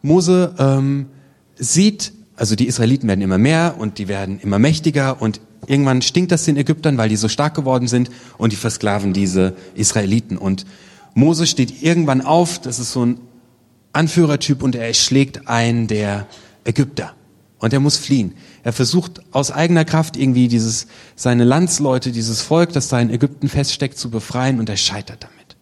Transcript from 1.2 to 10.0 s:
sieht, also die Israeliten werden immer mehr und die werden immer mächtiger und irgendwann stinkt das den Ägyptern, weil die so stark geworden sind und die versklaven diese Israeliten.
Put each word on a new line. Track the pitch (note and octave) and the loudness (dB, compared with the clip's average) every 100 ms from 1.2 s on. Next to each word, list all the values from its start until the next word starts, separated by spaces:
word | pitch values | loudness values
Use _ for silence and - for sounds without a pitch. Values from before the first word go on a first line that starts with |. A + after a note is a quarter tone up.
| _ _ _ _ | _ _ _ _
sieht, | B2 D#3+ G#3 G#3 - - - - | -2 2 2 0 -12 -14 -20 -6
also | A2 G#2 | -2 0
die | A#2+ | 0
Israeliten | - A#2 C3+ A2+ | 2 2 2 2
werden | F#2+ | 0
immer | F#2+ F#2 | 0 2
mehr | B2 D#3+ E3+ D#3+ | 4 4 0 -2
und | G#2+ - | -8 -6
die | G2 | -8
werden | G2 F#2+ G2 | -6 -6 -6
immer | G#2 G2+ | -2 2
mächtiger | C3 D#3 D#3+ C#3+ C3+ C3 | 2 2 0 0 -2 -2
und | A2 G#2 - - - | -4 -4 -14 -20 -2
irgendwann | C#3 C#3 B2+ | 2 4 2
stinkt | - - F3+ | 2 0 0
das | E3+ | 0
den | - C#3+ | 0 0
Ägyptern, | C#3 D#3 D#3 C3 | 0 0 0 0
weil | A2 | 0
die | G#2+ | 0
so | A2 | -2
stark | - D3 | 0 -2
geworden | D#3 C3+ B2+ A#2+ | -2 0 0 0
sind | B2 B2 - - - | 0 -2 -6 -20 -2
und | A2+ | -2
die | G2 | 0
versklaven | A2+ - G#2+ G2+ G2+ | -4 -4 -2 -2 -2
diese | F#2 G2 F#2 F#2 F#2 - | 0 0 2 0 -2 -16
Israeliten. | - G#2+ A2+ | -4 -2 0